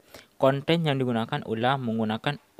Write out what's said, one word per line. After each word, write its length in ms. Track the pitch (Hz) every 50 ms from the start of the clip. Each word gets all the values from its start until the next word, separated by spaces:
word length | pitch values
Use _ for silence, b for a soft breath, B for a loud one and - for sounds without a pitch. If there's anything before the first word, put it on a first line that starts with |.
| B B B B B B B -
Konten 480 | - 135 135 139 139 - 165 170 165
yang 160 | 156 139 135
digunakan 400 | 131 123 120 113 113 - - 143 - -
ulang 320 | 110 110 113 123 139 139
menggunakan 560 | 131 117 110 113 110 107 110 113 - 143 143 - _ _ _